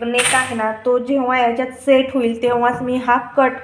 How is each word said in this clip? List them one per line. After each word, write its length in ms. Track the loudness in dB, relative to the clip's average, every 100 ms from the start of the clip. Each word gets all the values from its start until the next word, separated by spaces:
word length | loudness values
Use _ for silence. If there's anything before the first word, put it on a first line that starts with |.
नेक 320 | -4 -2 0
आहे 220 | 0 -2 -2
ना, 160 | -4 -4 -2
तो 120 | -2
जेव्हा 420 | 0 0 0 2
याच्यात 280 | 0 0 -6
सेट 460 | -4 2 4 4
होईल 280 | 0 -2 0
तेव्हाच 400 | 0 2 0 0
मी 140 | -2 -2
हा 220 | 0 0
कट 340 | 0 0 0 0